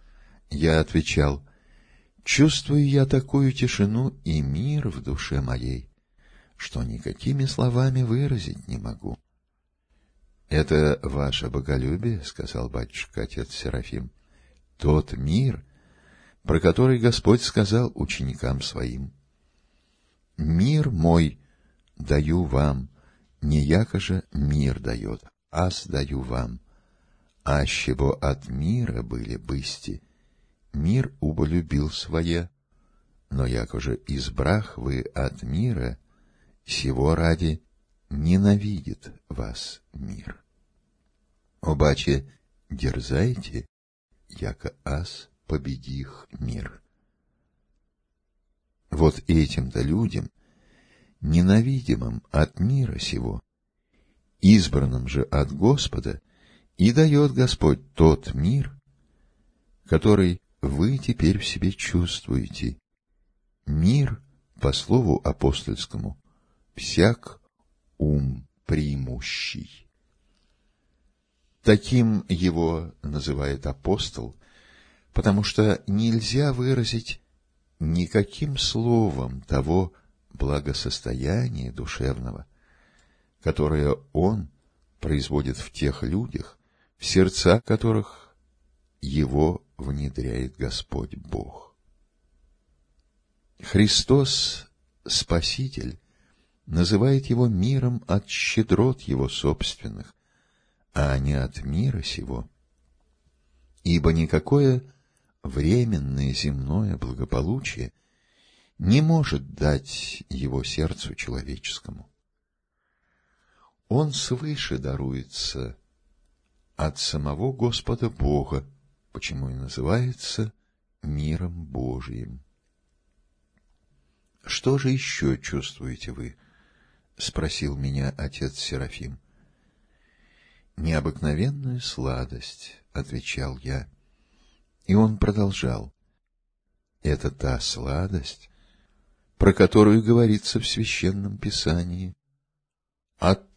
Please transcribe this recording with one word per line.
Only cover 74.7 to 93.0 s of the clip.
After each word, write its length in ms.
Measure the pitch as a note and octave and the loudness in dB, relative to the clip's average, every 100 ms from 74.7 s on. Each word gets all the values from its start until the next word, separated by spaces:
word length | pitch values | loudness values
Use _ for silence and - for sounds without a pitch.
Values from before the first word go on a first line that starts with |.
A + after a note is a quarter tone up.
| _ _ _ _ | _ _ _ _
потому 300 | - G#2 G2+ | -2 2 2
что 400 | G#2 - G#2+ - - | 2 2 2 2 0
нельзя 680 | G2+ A2+ A2+ G#2 B2 D3 | 0 0 0 0 0 0
выразить 680 | B2+ B2+ C3 A2+ A2+ - - _ _ _ _ _ - | 0 0 0 0 -4 -6 -12 _ _ _ _ _ -6
никаким 800 | D#2 E2+ E2+ G#2+ G2+ - D3 C3+ | -2 -2 0 0 -2 -4 -6 -4
словом 840 | - A2 A#2 A#2 G#2 C2+ B1 C2 | -4 -2 2 2 2 0 -6 -8
того 520 | B1 C2+ C2+ F2 F#2 - _ _ _ | -4 -2 2 2 0 -4 _ _ _
благосостояния 1400 | - C#2 C#2+ C#2+ C#2 - - - B1+ C2+ G2+ B2+ - B1 | -6 -2 -2 -2 -4 -6 -6 -6 -4 -2 0 -2 -4 -8
душевного, 720 | B1 B1+ - B1+ B1+ B1 - - _ _ _ _ _ _ _ _ _ | -8 -8 -4 -4 -4 -6 -12 -16 _ _ _ _ _ _ _ _ _
которое 540 | - D2+ D2+ D2+ D2 - - | -4 0 2 2 2 0 -2
он 360 | D2+ F2 A2 D#2+ _ _ _ _ _ | 0 2 0 -4 _ _ _ _ _
производит 580 | D2+ D2 C2 C#2+ C2+ B1+ | -2 -2 0 -2 -2 -6
в 140 | - | -10
тех 320 | - C#2+ C2+ | -4 -4 -2
людях, 540 | B1 F2+ B2 - - - _ _ _ _ | -4 -4 -4 -8 -12 -20 _ _ _ _
в 80 | - | 0
сердца 560 | F#2+ F#2 - - G#2+ | 4 4 4 4 4
которых 760 | - A2 A2+ A2 G#2 - _ _ _ _ _ _ _ _ | 2 0 0 0 -2 -10 _ _ _ _ _ _ _ _
его 600 | C#2 C#2+ C#2 C#2 D#2 E2+ _ - | -4 -2 0 2 2 0 _ -12
внедряет 800 | C2+ C#2 C#2+ - B1 A#1 C2 - | -8 -6 -6 -6 -6 -6 -8 -8
Господь 580 | B1+ - - - - - | -8 -8 -8 -8 -8 -10
Бог. 600 | - - - - - _ _ _ _ _ _ _ _ _ _ _ _ _ | -10 -8 -8 -14 -20 _ _ _ _ _ _ _ _ _ _ _ _ _